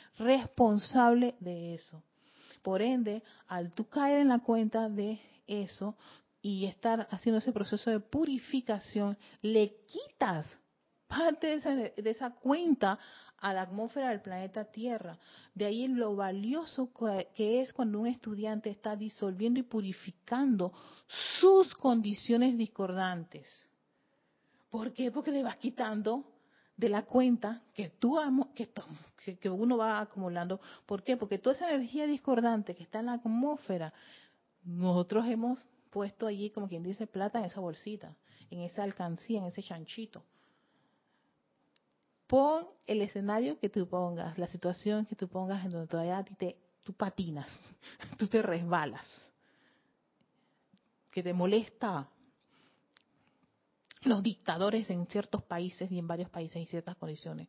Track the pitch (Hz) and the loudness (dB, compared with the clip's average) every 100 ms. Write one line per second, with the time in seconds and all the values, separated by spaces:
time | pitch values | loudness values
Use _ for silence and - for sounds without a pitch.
0 | - - 233 269 226 - 233 208 - 254 | -18 -2 4 4 2 4 6 6 4 6
1 | 240 240 240 240 175 170 170 165 - 160 | 8 8 4 0 -8 -8 -8 -10 -12 -20
2 | - _ _ - - - 190 190 226 254 | -20 _ _ -20 -20 -8 0 2 2 2
3 | 214 214 - - - 180 175 - 220 294 | 0 -4 -8 -18 -8 -6 -4 -4 -2 2
4 | 277 285 277 240 240 226 220 226 220 208 | 4 6 6 6 4 2 2 2 0 -2
5 | 208 220 - _ - 208 190 - 202 - | -2 -4 -12 _ -6 -6 -6 -6 -8 -8
6 | - - _ _ 202 196 190 - 233 226 | -16 -20 _ _ -4 -2 -2 -2 0 0
7 | 208 190 233 220 254 226 196 208 - 214 | -2 -2 2 2 2 -2 -2 -2 0 0
8 | - 285 320 262 - 269 240 208 - 214 | 0 0 0 -2 -2 -2 -2 -4 -4 -2
9 | 202 202 - - 208 220 208 - - 359 | -2 -4 -10 -6 2 4 4 0 -14 -12
10 | 587 - 220 160 156 - _ _ _ _ | -8 -2 0 -2 -6 -14 _ _ _ _
11 | - 277 330 311 320 302 294 269 220 - | -6 0 2 2 0 0 0 -2 -2 -4
12 | 220 226 254 247 254 302 349 262 196 208 | -2 -2 -6 -2 0 2 2 4 2 0
13 | - - - - 196 190 185 196 226 277 | -6 -20 -20 -6 -4 -2 -4 -6 -6 -2
14 | 254 208 202 185 190 214 214 - 240 226 | -2 -4 -6 -8 -8 -8 -10 -8 -6 -6
15 | 175 170 - - - 190 208 226 262 247 | -8 -16 -20 -20 -12 -4 -2 0 0 0
16 | 220 202 196 196 214 302 320 - 254 - | 0 0 -2 -2 -2 -4 -4 -4 -6 -2
17 | 226 196 - - 214 247 254 - 240 208 | -2 -2 -4 -2 2 2 0 -2 -2 0
18 | 233 247 220 208 214 214 220 202 214 208 | -2 -2 -6 -6 -4 -4 -6 -6 -6 -6
19 | 214 - 196 185 226 247 247 220 196 185 | -6 -4 -4 0 0 0 0 -4 -4 -6
20 | - - - 240 277 208 - - - - | -14 -16 -4 0 2 2 0 -4 -20 -20
21 | - - - - 370 381 359 - 269 233 | -12 -8 -6 6 10 10 8 4 4 4
22 | 208 202 - 233 254 233 214 - 190 185 | 2 -2 2 4 4 4 0 -2 -2 0
23 | 185 175 165 151 - - - _ _ _ | -2 -2 -8 -14 -18 -20 -20 _ _ _
24 | _ _ _ _ _ _ _ 226 226 - | _ _ _ _ _ _ _ -8 -6 -2
25 | 254 247 302 277 247 - 226 - 220 214 | -2 -2 -2 -2 -2 -4 -6 -4 -4 -2
26 | 214 254 - _ _ _ _ - 233 208 | -2 -2 -6 _ _ _ _ -2 0 0
27 | - 254 254 240 214 233 _ - 180 - | 2 4 6 4 0 -8 _ -10 -10 0
28 | 240 311 294 262 277 - 226 - 175 151 | 2 2 2 2 0 -4 -10 -10 -14 -16
29 | - _ - 180 196 185 240 240 220 214 | -20 _ -12 -6 -2 2 2 4 2 0
30 | 214 202 185 175 175 190 - - - 202 | -4 -6 -4 -4 -4 -6 -10 -16 -6 -4
31 | - 247 202 196 254 269 349 285 233 285 | 0 0 0 0 2 2 2 0 0 -2
32 | 302 294 - 240 233 220 196 180 170 220 | 0 0 2 4 4 2 -2 -8 -8 -6
33 | 240 240 233 226 285 294 - 180 160 - | -4 -2 0 0 0 -2 -4 -4 -4 -12
34 | - - - _ _ _ 180 175 180 180 | -20 -20 -20 _ _ _ -8 0 2 2
35 | 180 214 233 226 240 254 - _ _ - | 2 0 2 0 0 -2 -8 _ _ -6
36 | 202 - 202 202 208 214 196 170 175 202 | -6 -4 -6 -4 -6 -6 -8 -6 -6 -8
37 | 220 190 202 233 185 196 180 156 208 208 | -6 -4 -2 -2 -6 -6 -8 -8 -10 -12
38 | - 156 _ - - 175 175 208 202 196 | -14 -20 _ -20 -16 -10 -8 -6 -6 -6
39 | 175 170 - 220 180 180 196 170 160 - | -6 -6 -4 -4 -4 -8 -12 -12 -12 -12
40 | 220 - - _ _ _ _ _ _ _ | -14 -16 -20 _ _ _ _ _ _ _
41 | _ _ _ _ _ _ _ _ _ _ | _ _ _ _ _ _ _ _ _ _
42 | _ _ - 262 285 320 349 - - 214 | _ _ 2 4 4 2 -4 -12 -4 -2
43 | 202 202 202 220 262 302 202 202 180 180 | -2 -4 -2 -2 -2 -2 -4 -2 -2 -2
44 | 180 170 170 160 175 175 180 175 208 214 | -4 -4 -8 -6 -8 -4 -4 -2 -2 -2
45 | 214 214 180 185 185 196 185 170 160 170 | -2 -6 -6 -4 -4 -4 -4 -6 -4 -2
46 | 170 185 196 196 175 - _ _ - 190 | -2 -4 -6 -8 -8 -8 _ _ -12 -6
47 | 196 - 170 147 - - - - - - | -4 -4 -6 -6 -10 -16 -20 -20 -20 -18
48 | - - 202 226 214 170 170 175 147 127 | -14 -4 2 2 2 0 0 0 0 -6
49 | - - - _ _ _ _ _ _ _ | -14 -20 -20 _ _ _ _ _ _ _
50 | _ _ _ _ _ _ _ _ _ _ | _ _ _ _ _ _ _ _ _ _
51 | _ - 180 180 180 214 220 - 226 160 | _ -6 -2 0 2 2 0 -4 -4 -4
52 | 139 _ _ _ _ _ _ _ _ - | -8 _ _ _ _ _ _ _ _ -20
53 | _ _ _ _ _ _ _ _ - - | _ _ _ _ _ _ _ _ -20 -2
54 | 269 202 202 185 - 165 196 220 202 175 | 2 2 0 -2 -4 0 2 0 -2 -4
55 | 175 202 - 214 - 175 180 - 185 180 | -4 -4 -2 -4 -4 -6 -6 -6 -6 -4
56 | 170 170 175 175 165 170 165 170 175 180 | -4 -6 -6 -8 -10 -10 -8 -8 -8 -10
57 | 165 156 165 156 | -10 -10 -12 -12